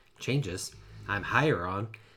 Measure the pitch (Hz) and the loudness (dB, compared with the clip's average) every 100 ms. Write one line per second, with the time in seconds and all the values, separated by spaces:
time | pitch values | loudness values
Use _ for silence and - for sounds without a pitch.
0 | - - - 139 95 92 - - - - | -20 -10 0 0 0 -4 -8 -12 -18 -12
1 | - 101 87 117 151 101 87 98 110 - | -4 -2 2 4 4 4 2 -2 -4 -8
2 | - | -20